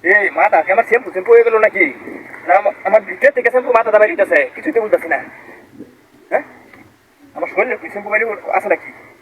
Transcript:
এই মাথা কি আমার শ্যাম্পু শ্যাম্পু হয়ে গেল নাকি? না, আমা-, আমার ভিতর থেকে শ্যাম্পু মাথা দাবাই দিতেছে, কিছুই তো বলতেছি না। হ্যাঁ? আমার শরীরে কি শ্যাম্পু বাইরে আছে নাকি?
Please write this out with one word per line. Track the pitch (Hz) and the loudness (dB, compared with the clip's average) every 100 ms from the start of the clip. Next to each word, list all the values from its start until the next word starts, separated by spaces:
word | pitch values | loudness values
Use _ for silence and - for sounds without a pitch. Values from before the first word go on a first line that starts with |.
| 175 | 4
এই | 214 196 | 2 2
মাথা | - - 175 | 0 2 2
কি | 156 | 2
আমার | 190 | 0
শ্যাম্পু | - 233 220 | 2 0 -2
শ্যাম্পু | 185 185 | -8 4
হয়ে | 233 | 6
গেল | 233 220 | 6 2
নাকি? | 214 196 180 - - - - - - | 0 0 -2 -4 -16 -16 -18 -16 0
না, | 180 | 2
আমা-, | - - | 2 -4
আমার | - - | 0 0
ভিতর | - 254 269 | 0 0 0
থেকে | 269 233 | 2 0
শ্যাম্পু | 247 254 | 0 0
মাথা | 233 226 | 0 2
দাবাই | 208 214 | 2 2
দিতেছে, | 339 196 165 135 - | 0 0 0 0 -6
কিছুই | - | -4
তো | 226 | -2
বলতেছি | 214 175 165 | 0 -2 -2
না। | 135 - - - - - - - _ _ _ _ | -6 -8 -20 -20 -20 -20 -20 -20 _ _ _ _
হ্যাঁ? | 294 - - _ - _ _ _ _ _ | -6 -6 -20 _ -20 _ _ _ _ _
আমার | - - - | -12 -8 -4
শরীরে | 254 214 | -4 -6
কি | 330 | -10
শ্যাম্পু | 202 208 | -14 -6
বাইরে | 214 226 202 - | -4 -4 -8 -6
আছে | 185 208 | -6 -4
নাকি? | 170 - - - _ | -6 -6 -20 -20 _